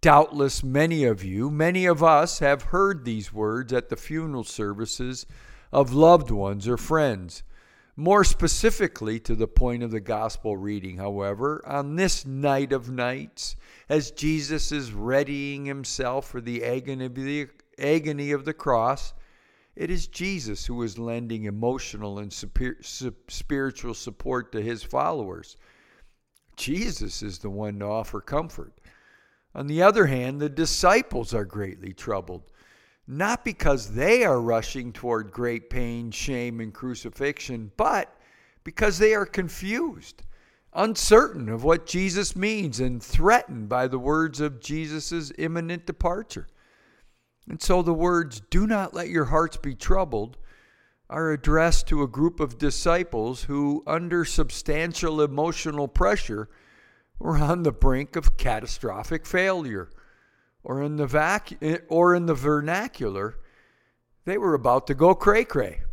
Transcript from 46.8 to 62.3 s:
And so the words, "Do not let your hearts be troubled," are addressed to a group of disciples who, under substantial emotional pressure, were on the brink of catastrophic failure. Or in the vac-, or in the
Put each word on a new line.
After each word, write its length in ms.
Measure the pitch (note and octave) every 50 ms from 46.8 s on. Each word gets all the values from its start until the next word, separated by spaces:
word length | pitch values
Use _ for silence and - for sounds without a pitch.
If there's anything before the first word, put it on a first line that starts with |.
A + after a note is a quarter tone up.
| _ _ _ _ _ _ _ _ _ _ _ _ _ -
And 140 | - D#3 -
so 180 | - F#3 F3+
the 140 | F3 E3+ E3+
words, 480 | D#3+ E3 F3 F3+ E3+ E3 C#3+ A#2 G#2+ G2+ _
"Do 160 | - F3 G#3
not 260 | G#3+ A3+ G#3 F#3+ F3+ -
let 160 | - F3 -
your 180 | F3 E3 D3+
hearts 300 | - E3 D#3 E3 D#3 -
be 180 | - - C#3+ C3+
troubled," 600 | - - - - F#3+ F#3+ D#3 B2 G#2+ G#2 A2+ C3 - - - - _ _ _ _ _ _ _ _ _ _ _
are 220 | - D3+ E3 D#3+
addressed 560 | D#3 C#3+ - - D3+ D#3+ D#3+ E3+ D#3+ - -
to 160 | - E3+ D3+ C#3+
a 60 | C3
group 320 | A2+ C3+ D3+ E3+ E3+ -
of 180 | D3+ C3 A#2+ -
disciples 840 | D3 D3 C#3 - - E3+ E3+ F3+ F#3 F3 - A#2 G#2+ A#2 B2+ B2 -
who, 380 | - C#3+ C#3+ C#3+ C#3+ D3 D3 -
under 400 | - D#3 E3 F3 E3+ E3+ F3 E3
substantial 960 | - - - D#3 - - - - - E3 D#3 E3 E3+ E3 - - E3 D#3 D3+ D3+
emotional 680 | D3 C3+ C#3+ D3+ E3+ D#3+ - - D#3+ D3 D3 C#3+ C3+
pressure, 600 | _ - F3+ F#3+ G#3 G3+ - - A2 G#2 A2 - - _ _ _ _ _ _ _ _ _ _ _ _ -
were 200 | - D#3+ E3 D3
on 240 | D3+ C#3+ E3+ F3+ E3+
the 100 | D3+ C3
brink 420 | - - C3+ C3 C3 C#3+ - -
of 220 | E3+ D3+ - -
catastrophic 880 | - - C3 A2+ G#2+ A2+ A#2+ - - - A2+ F#2 G#2 A2 - E3+ D#3 -
failure. 640 | - - F#3 F#3 F#3+ F#3+ F3+ D#3+ C3 A2 F#2+ F2 - - - _ _ _ _ _ _ _ _ _ _ _ _ _
Or 200 | - B2 C3+ C#3+
in 140 | D3 D3+
the 100 | D3 D3
vac-, 520 | C3 B2 D3+ D#3 E3 G3 G#3+ - - - - - D#3 D#3+ E3+ - -
or 260 | D#3+ E3 F3 F3 F3
in 120 | F3 F3
the 80 | E3